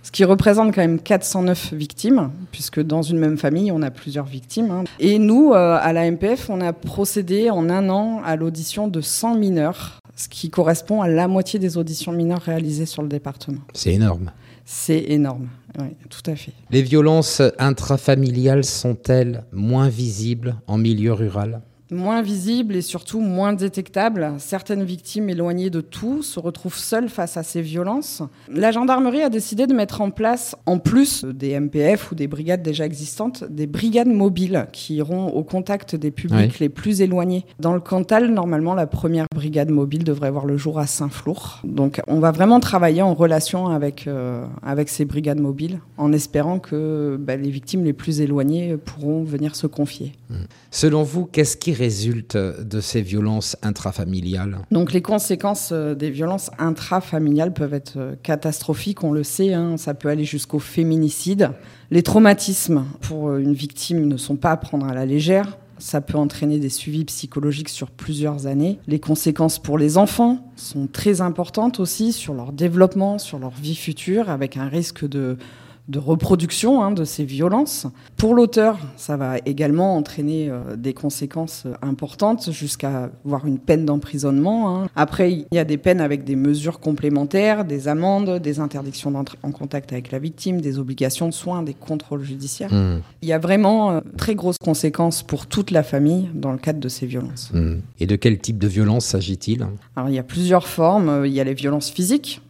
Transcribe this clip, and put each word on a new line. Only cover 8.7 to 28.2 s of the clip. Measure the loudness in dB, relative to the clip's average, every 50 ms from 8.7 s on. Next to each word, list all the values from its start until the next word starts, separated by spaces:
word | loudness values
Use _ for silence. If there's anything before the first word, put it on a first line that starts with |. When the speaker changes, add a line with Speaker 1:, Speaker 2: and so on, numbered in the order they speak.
| -4 -4 -4
Speaker 1:
de | -2 -2 -4
cent | -4 -2 -4 -2 0 0 2
mineurs, | 2 2 2 2 2 0 0 -2 -4 -12 -14 -16 -20 _ -20 _
ce | -14 -14
qui | -12 -10 -10 -10 -2
correspond | 0 2 4 4 2 2 0 -2 0 2
à | 2
la | 4 4 4 4
moitié | 4 2 0 0 0 -2 -2
des | -2 0 0
auditions | -2 -4 -2 -4 -6 -6 -4
mineures | -2 0 0 0 0 -2
réalisées | -2 -2 -2 -2 -2 -2 -2 -2 -4
sur | -4 -4 -6 -4
le | -4
département. | -4 -4 -6 -8 -12 -10 -10 -10 -10 -10 -10 -14 -10
Speaker 2:
C'est | -2 0 2 4
énorme. | 4 4 4 2 0 -4 -8 -10 -16 -20 -20 -20 -20 -18
Speaker 1:
C'est | -14 -10 -8 0 0 0 0 2
énorme, | 2 2 2 2 0 -2 -6 -10 -12 -14 -18 _ -14 -10 -8
oui, | -8 -8 -10 -14 -20 -20
tout | -20 -10 -8 -8
à | -8
fait. | -6 -10 -16 -18 -20 -8 2
Speaker 2:
Les | 2 4
violences | 4 6 6 6 8 8 6 6 4 2 2 4 4 4 4
intrafamiliales | 4 2 2 2 0 0 0 0 2 4 4 4 4 4 2 2 4 4 4 4 4 2
sont-elles | 0 -4 -2 -2 -2 -2 -2 2 2 4 4 4 2 -2 -6 -10 -10 -4
moins | -2 0 2 4 4 4
visibles | 2 2 0 -2 -4 -2 -2 -2 -2 -2 -2 -4 -6 -6 -6 -4
en | -2 0
milieu | 2 4 4 2 2 2 0 2
rural ? | 0 0 -2 -2 -2 -4 -4 -6 -10 -14 _ _ _ _ _ -6
Speaker 1:
Moins | -4 -2 0 0 0
visibles | 0 -2 -2 -2 -2 0 0 0 0 0 -2
et | -4
surtout | -4 -4 -8 -10 -10 -6 -4 -2
moins | -2 0 0 0 0 0
détectables. | 0 0 -2 -4 -4 -6 -8 -4 -2 0 0 0 0 0 -2 -4 -4
Certaines | -8 -8 -8 -8 -8 -4 -4 -4 -2 -2
victimes | -4 -6 -10 -10 -8 -6 -4 -4 -2
éloignées | -2 -2 -2 -2 -2 -2 -2 -2
de | -2 -4
tout | -6 -8 -12 -8 -6 -4 -4 -4 -6
se | -8 -10 -6
retrouvent | -6 -6 -8 -6 -10 -10 -8
seules | -8 -6 -2 -2 -2 -2 -2
face | -4 -4 -6 -4 -4
à | -8 -8
ces | -6 -6 -6
violences. | -6 -4 -4 -4 -2 -2 -2 -4 -4 -6 -10 -10